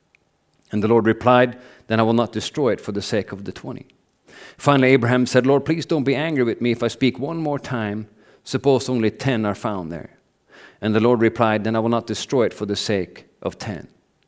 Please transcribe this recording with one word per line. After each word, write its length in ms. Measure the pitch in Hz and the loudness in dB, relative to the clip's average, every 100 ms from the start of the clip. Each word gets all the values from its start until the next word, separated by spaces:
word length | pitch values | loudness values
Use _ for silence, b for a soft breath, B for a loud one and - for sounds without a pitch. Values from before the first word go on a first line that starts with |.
| _ _ _ _ _ _ _ | _ _ _ _ _ _ _
And 120 | 107 | -2
the 40 | 107 | 2
Lord 180 | 117 107 | 4 4
replied, 520 | 110 123 123 127 117 B B B | 2 4 6 4 -2 B B B
"Then 140 | 110 | 0
I 40 | |
will 100 | 113 | 2
not 200 | 117 110 | 2 0
destroy 400 | 107 - - 131 | -4 -6 -2 -2
it 80 | 98 | -2
for 100 | - | -6
the 100 | 101 | -8
sake 280 | - 107 95 | -4 -4 -4
of 120 | 98 101 | -10 -12
the 60 | |
twenty." 340 | - 135 113 - _ _ _ _ B B B | -14 -14 -14 -16 _ _ _ _ B B B
Finally, 320 | - 139 131 | 2 4 6
Abraham 380 | 131 120 127 123 | 4 4 0 2
said, 180 | 127 127 | 2 4
"Lord, 180 | 139 | 2
please 220 | 139 165 139 | 0 -4 -2
don't 180 | 160 | -2
be 120 | 131 127 | 0 -2
angry 280 | 160 147 | -2 -2
with 180 | 120 104 | 0 0
me 100 | 120 | -2
if 100 | 117 | 0
I 60 | 117 | -2
speak 320 | - 131 123 | 0 0 0
one 180 | 139 165 | -6 -6
more 220 | 156 143 | -4 -6
time. 480 | - 127 107 104 107 _ b b | -6 -6 -6 -6 -10 _ b b
Suppose 460 | - 131 143 131 - | -6 -2 2 2 2
only 220 | 127 110 | 0 0
ten 340 | - 135 117 107 | 0 -2 0 -2
are 100 | 98 | -4
found 360 | 113 98 82 | -6 -6 -8
there." 260 | 82 - _ _ _ _ b b b | -10 -14 _ _ _ _ b b b
And 120 | 107 | 0
the 60 | 107 | 2
Lord 200 | 117 123 | 4 4
replied, 420 | 113 113 113 107 | 2 2 2 0
"Then 120 | 107 113 | 0 0
I 40 | |
will 100 | 113 | 0
not 180 | 117 - | -2 -4
destroy 380 | 107 - 135 107 | -8 -4 0 0
it 80 | |
for 120 | - 104 | -2 -6
the 100 | 101 | -4
sake 500 | - 101 87 - - _ | -2 -2 -4 -12 -20 _
of 160 | 95 - | -10 -8
ten." 300 | - 87 - _ _ _ | -10 -12 -14 _ _ _